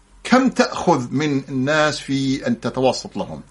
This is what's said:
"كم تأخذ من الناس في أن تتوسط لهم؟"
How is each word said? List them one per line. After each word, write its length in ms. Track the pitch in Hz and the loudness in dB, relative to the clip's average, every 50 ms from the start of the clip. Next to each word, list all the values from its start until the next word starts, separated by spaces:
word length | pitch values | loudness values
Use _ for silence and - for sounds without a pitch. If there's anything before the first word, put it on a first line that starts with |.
| _ _ _ - - | _ _ _ -16 0
"كم 260 | - 233 254 269 254 | 2 4 4 4 4
تأخذ 640 | - - - - - - - 180 165 139 123 120 - | 2 2 0 0 -2 -2 2 2 2 2 0 -2 -2
من 300 | 131 156 151 143 135 139 - | -2 -2 0 0 -2 -4 -4
الناس 500 | 143 131 127 139 156 156 151 151 139 - | -4 -2 0 0 2 2 2 2 0 -4
في 480 | - - 139 139 135 135 131 143 - 123 | -4 -4 -2 0 0 0 -2 -2 0 -2
أن 120 | 120 - | -2 -2
تتوسط 580 | - 117 - 131 131 127 117 - - 101 - 101 | -2 -4 -2 2 2 2 2 0 -4 -10 -8 -8
لهم؟" 260 | 92 - 80 76 - - | -8 -6 -8 -12 -10 -2